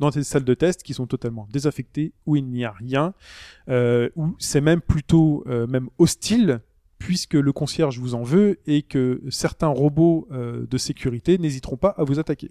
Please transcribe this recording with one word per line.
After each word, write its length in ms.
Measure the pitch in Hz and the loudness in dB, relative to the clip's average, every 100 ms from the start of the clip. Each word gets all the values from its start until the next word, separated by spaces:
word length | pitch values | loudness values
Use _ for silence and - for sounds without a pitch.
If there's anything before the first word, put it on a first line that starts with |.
dans 100 | 147 | -2
ces 100 | 147 | -2
salles 220 | 139 147 | 0 0
de 80 | 127 | 2
test 280 | 123 170 175 | 2 2 0
qui 80 | - | -6
sont 120 | 135 123 | -8 -6
totalement 420 | 135 120 117 104 | -6 -6 -8 -8
désaffectées, 600 | 135 147 - 127 143 156 - - | -4 -2 -4 -8 -6 -6 -6 -2
où 100 | 147 | 0
il 80 | |
n'y 200 | 131 123 | 0 -4
a 60 | 120 | -6
rien, 440 | 98 120 135 165 - - - - - - | -8 -4 -2 -2 -4 -20 -20 -20 -16 -2
euh, 420 | 127 120 120 120 | 0 2 2 0
où 220 | - 156 202 | -2 -4 -4
c'est 220 | - 147 | -2 0
même 220 | 147 170 | 2 2
plutôt, 600 | - 156 - 165 160 147 - | 2 -2 2 4 4 2 -2
euh, 180 | 120 117 | -4 -2
même 220 | 131 127 - | -2 -2 2
hostile, 600 | 170 - - 226 202 117 - _ _ - | 2 2 0 2 2 0 -4 _ _ -14
puisque 360 | - 180 - | -6 -4 0
le 180 | 151 139 | 2 2
concierge 460 | 139 147 - 156 120 | 0 -4 -2 -2 -2
vous 160 | 123 | -6
en 80 | 120 | -6
veut 380 | 120 170 208 190 - | 0 4 4 2 0
et 160 | 147 | -2
que 400 | - 139 127 127 139 | 0 -2 0 -2 -6
certains 360 | - 160 - 165 | -4 -4 -2 -2
robots, 600 | 131 147 147 170 165 - | 2 2 4 4 4 -2
euh, 360 | 131 120 120 120 | -8 -8 -8 -4
de 80 | 127 | -4
sécurité 580 | - - 131 120 - 180 | -4 -4 -4 -4 0 0
n'hésiteront 380 | 160 131 - 127 | 0 -4 -8 -2
pas 100 | 196 | -2
à 160 | - | 0
vous 140 | 147 139 | -2 -2
attaquer. 280 | 160 147 - | -2 -6 -6